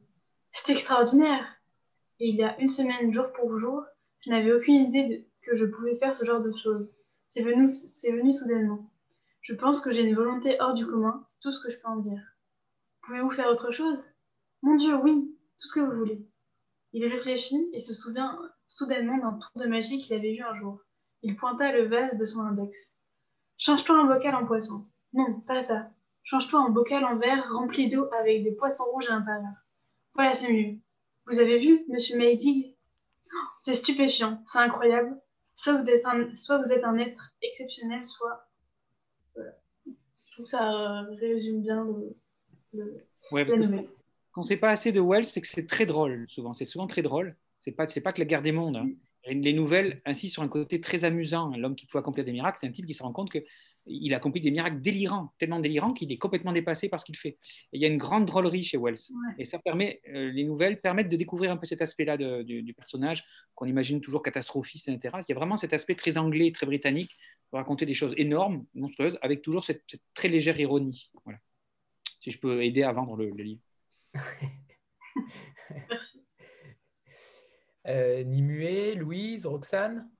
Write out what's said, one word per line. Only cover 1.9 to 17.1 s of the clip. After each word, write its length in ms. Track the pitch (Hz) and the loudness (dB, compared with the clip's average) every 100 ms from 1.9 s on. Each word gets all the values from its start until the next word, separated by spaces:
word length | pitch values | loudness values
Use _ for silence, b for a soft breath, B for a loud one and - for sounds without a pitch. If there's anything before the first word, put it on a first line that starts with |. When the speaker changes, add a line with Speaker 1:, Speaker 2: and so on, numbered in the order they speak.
| _ _ - | _ _ -4
Speaker 1:
Et 80 | 233 | 0
il 80 | 214 | 2
y 80 | |
a 140 | 220 - | 2 2
une 80 | 269 | 2
semaine, 440 | - 262 247 233 | 2 0 2 2
jour 200 | 220 254 | 2 0
pour 260 | - 233 220 | -2 -2 -2
jour, 260 | 233 285 294 - _ _ | -2 -4 -6 -16 _ _
je 100 | - | -2
n'avais 220 | 226 220 | 2 4
aucune 220 | 240 240 | 4 8
idée 340 | 285 262 269 269 | 8 8 4 2
de... 160 | 220 - _ | -2 -8 _
que 160 | - 226 | -2 2
je 80 | |
pouvais 320 | 214 220 233 240 | 2 0 -2 0
faire 180 | 269 | 0
ce 100 | 262 | 0
genre 160 | 233 233 | 0 0
de 160 | 220 214 | 0 -2
choses. 400 | 220 208 208 - _ _ _ | -2 -2 -4 -12 _ _ _
C'est 160 | 240 | -2
venu, 260 | 226 240 269 | 2 6 6
c'est 440 | - - - 240 | 4 -10 -6 -2
venu 220 | 233 262 | 2 4
soudainement. 560 | 277 240 233 214 208 - _ _ _ _ _ | 2 2 0 0 -2 -8 _ _ _ _ _
Je 140 | - | -10
pense 260 | 214 262 285 | -2 2 2
que 100 | 269 | 2
j'ai 120 | 233 | 2
une 120 | 220 | 2
volonté 420 | 214 233 254 262 254 | 4 2 0 0 2
hors 140 | 254 | 2
du 120 | 233 226 | 0 -2
commun, 380 | 226 220 269 - | 0 0 -2 -8
c'est 140 | - | -12
tout 100 | 277 | -8
ce 100 | 269 | -8
que 100 | 247 | -8
je 60 | 233 | -10
peux 100 | 226 | -6
en 80 | 220 | -6
dire. 260 | 208 202 202 _ _ _ _ _ _ _ | -6 -8 -12 _ _ _ _ _ _ _
Pouvez-vous 300 | - 247 254 | -12 -4 -4
faire 180 | - 247 | 0 2
autre 240 | 240 240 | 2 0
chose ? 340 | 240 320 277 - _ _ _ _ _ | -2 -2 -2 -6 _ _ _ _ _
Mon 160 | 277 302 | 4 6
Dieu, 180 | 311 277 | 6 4
oui, 380 | 285 302 277 - _ - | 6 4 2 -6 _ -16
tout 80 | - | -6
ce 80 | |
que 60 | 302 | 0
vous 160 | 277 233 | 0 0
voulez. 280 | 220 208 208 _ _ _ _ _ _ | -2 -4 -12 _ _ _ _ _ _
Il 140 | 226 | -2
réfléchit 640 | 233 | -2